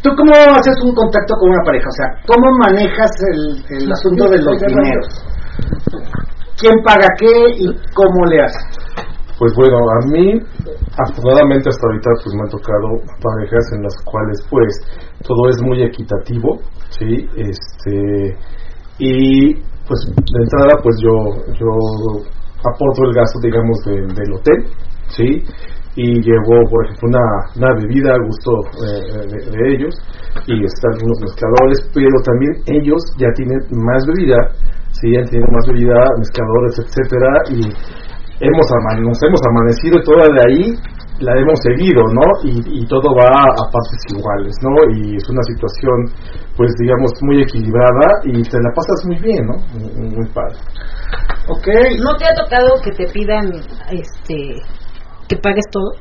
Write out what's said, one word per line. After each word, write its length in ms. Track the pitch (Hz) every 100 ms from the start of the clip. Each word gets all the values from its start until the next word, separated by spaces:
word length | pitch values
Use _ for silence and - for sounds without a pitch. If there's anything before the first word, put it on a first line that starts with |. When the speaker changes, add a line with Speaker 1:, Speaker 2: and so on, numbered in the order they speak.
Speaker 1:
¿tú 80 | 285 285
cómo 140 | 302
haces 400 | 294 294 269 262 262
un 100 | 247
contacto 400 | 240 220 208 202 214
con 100 | 185
una 120 | 185
pareja? 220 | 160 139 131
O 80 | -
sea, 120 | - - -
¿cómo 160 | 240 262 254
manejas 520 | 214 196 202 214 220 - 190
el, 300 | 156 151 135 - 139
el 100 | 135
asunto 340 | 139 185 180 196
de 100 | 180
los 160 | 147 127
dineros? 500 | - - 185 - - - - - - - - - - - - - - - - -
¿Quién 160 | 226 226
paga 220 | 220 202 190 185
qué 140 | 220 233 240 -
y 100 | 180 - -
cómo 300 | - 190 180 175
le 140 | 160
haces? 240 | - - - - - - - - - -
Speaker 2:
Pues 160 | 117
bueno, 240 | 113 131 123
a 220 | 117 113 127
mí, 300 | 160 190 226 - - - - - -
afortunadamente 680 | 139 120 120 139 143 135 135
hasta 160 | - 113
ahorita, 240 | 107 123 117
pues 100 | -
me 80 | 101
han 80 | 104
tocado 380 | 101 - 104 110 110 - -
parejas 420 | 117 107 101 117 - 104
en 60 |
las 100 | 101 -
cuales, 380 | - 107 104 104 -
pues, 240 | 131 113 98 - - - -
todo 260 | - 120 123
es 140 | 113
muy 200 | 127 127
equitativo, 720 | 117 - 98 98 - 120 110 - - - -
¿sí? 380 | - 110 117 - 101
Este, 1000 | 104 92 - - 104 101 101 101 98 92 - - - - - -
y, 560 | 131 131 135 135 143 151 - - -
pues, 140 | 147 - -
de 260 | - 120
entrada, 400 | 117 143 139 120
pues, 140 | 117 110
yo, 140 | 113 113 107 101 -
yo 160 | - 113 110 110 107 110 104 - - - - 123
aporto 360 | - 135 127 127
el 60 |
gasto, 240 | 117 117 117
digamos, 380 | 117 113 117 110 -
de, 80 | 98 95
del 200 | 95 101
hotel, 320 | 104 - - - - - - -
¿sí? 360 | - 120 160 - - - - - -
Y 240 | 120 120
llevo, 400 | 113 113 107 120 110
por 140 | 113 107
ejemplo, 220 | - 117
una, 160 | 123 113 101 - 117
una 180 | 131 113
bebida 340 | 107 135 135
a 40 | 123
gusto, 300 | 104 - 131 113 - -
eh, 420 | 110 101 95 107 101
de, 120 | 104 - 107
de 180 | 131
ellos, 200 | 135 151 - - - - - -
y 160 | 113
están 300 | 95 - 123 110
unos 160 | 113 110
mezcladores, 560 | 101 - 107 123 135 139 -
pero 200 | 143 135 131
también 300 | 127 120 143 170 - 147
ellos 240 | 143 165 170 -
ya 80 | 123
tienen 240 | 117 123 135 131
más 320 | 117 113 131 139
bebida, 300 | 180 156 120 - - - - -
¿sí? 240 | - 117 120
Han 100 | 120
tenido 220 | 120 117
más 160 | 120 117
bebida, 320 | 120 120 120 131 120
mezcladores, 600 | 110 120 110 113 123 117
etcétera, 540 | 110 135 127 123 131 143 -
y 160 | 120 110 101 - - - - - -
hemos 260 | 139 160 156
ama-, 300 | 120 107 110
nos 180 | 117 117
hemos 180 | 151 175 127
amanecido 480 | 117 117 117 165 175
y 60 |
toda 200 | - 160 156
de 100 | 139 123
ahí 280 | 143 202 233 - - - -
la 140 | 131 127
hemos 220 | 135 156
seguido, 420 | 120 131 185 131 110
¿no? 120 | 113 165 196
Y, 380 | 135 120 117 131
y 40 | 117
todo 260 | 135 139
va 120 | 123 123
a 360 | 135 139 117 -
partes 320 | 120 113 - -
iguales, 400 | 101 104 101 101 -
¿no? 80 | 135 147 151
Y 220 | 107 104 101
es 120 | 104
una 140 | 120
situación, 640 | 113 113 117 - 131 120 117 - - - - -
pues, 160 | 120 107
digamos, 320 | 120 123 123 -
muy 200 | 139 143
equilibrada 800 | 135 117 110 117 123 127 151 -
y 160 | 139 120
te 120 | 113 120
la 80 | 120
pasas 300 | 165 156 120 180
muy 120 | 170
bien, 260 | 208 190
¿no? 120 | 110 - - 113
Muy, 380 | 110 - 110 110
muy 120 | 113
padre. 240 | - - - - - - - - - - - -
Speaker 1:
Ok. 180 | 170 190 220 247 202
Speaker 3:
¿No 160 | 262 294
te 80 | 320
ha 80 | 330
tocado 360 | - 247 254 262
que 100 | 196
te 140 | 190 180
pidan, 400 | 202 208 214 196 170 147 - -
este, 720 | 180 156 - - 156 139 - - - - - - - -
que 80 | 180
pagues 300 | 202 196 202
todo? 200 | 202 196 254